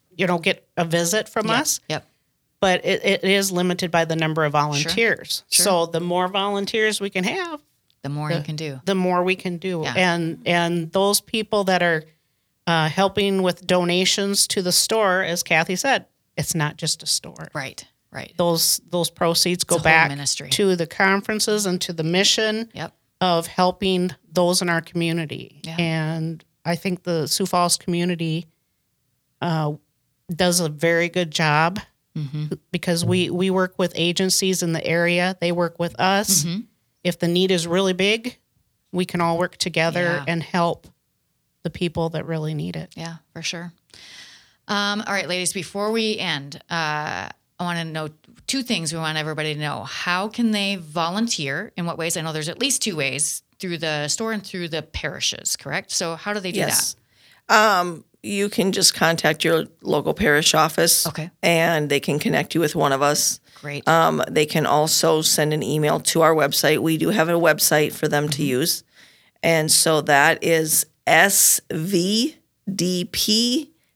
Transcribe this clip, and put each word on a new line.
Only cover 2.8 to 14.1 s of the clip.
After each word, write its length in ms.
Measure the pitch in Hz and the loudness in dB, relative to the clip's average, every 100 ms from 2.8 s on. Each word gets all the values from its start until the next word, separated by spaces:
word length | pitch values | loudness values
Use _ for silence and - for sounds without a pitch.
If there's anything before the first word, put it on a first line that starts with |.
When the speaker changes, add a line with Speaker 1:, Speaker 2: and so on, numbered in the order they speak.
Speaker 1:
it, 180 | 170 - | 0 0
it 220 | - 196 | 0 0
is 260 | 190 196 190 | 2 2 2
limited 400 | 180 180 180 180 | 0 0 0 0
by 140 | 170 | 0
the 100 | 165 | 2
number 300 | 160 160 156 | 0 0 2
of 80 | 151 | 2
Speaker 2:
Sure. 80 | 147 | 2
Speaker 1:
volunteers. 840 | 147 143 156 190 226 165 - - - | 2 0 -2 0 0 0 -4 -8 -2
Speaker 2:
Sure. 160 | - | 0
Speaker 1:
So 220 | 202 175 165 | 4 2 2
the 140 | 165 | -2
more 280 | 175 175 180 | -2 0 0
volunteers 720 | 196 196 202 196 226 214 208 | -2 -2 -2 -2 0 0 0
we 80 | 202 | -4
can 160 | 190 | -2
have, 380 | 185 370 349 302 _ _ _ _ | -2 -2 -6 -10 _ _ _ _
Speaker 2:
The 80 | 139 | -8
more 180 | 147 151 | -6 -2
Speaker 1:
the, 80 | 170 | -4
Speaker 2:
you 60 | |
can 140 | 156 151 | -4 -8
do. 220 | 156 131 | -8 -6
Speaker 1:
the 100 | 185 | -2
more 280 | 190 185 180 | 0 2 2
we 120 | 180 185 | 0 0
can 200 | 185 175 | -2 -6
do. 240 | 190 175 | -4 -4
Speaker 2:
Yeah. 100 | 147 123 | -2 2
Speaker 1:
And, 460 | 185 170 165 - | 2 2 -2 -4
and 480 | - 175 170 175 165 | 0 2 2 0 -2
those 300 | 190 196 202 | 0 2 0
people 420 | - 226 214 214 | -2 -6 -2 0
that 180 | 190 180 | 2 2
are, 220 | 175 160 156 _ _ _ _ _ - | 2 0 -4 _ _ _ _ _ 0
uh, 240 | 165 156 | 2 2
helping 520 | 185 196 202 196 190 | 2 2 2 0 2
with 240 | 185 170 175 | 0 -2 0
donations 800 | 180 175 180 185 | 2 2 2 2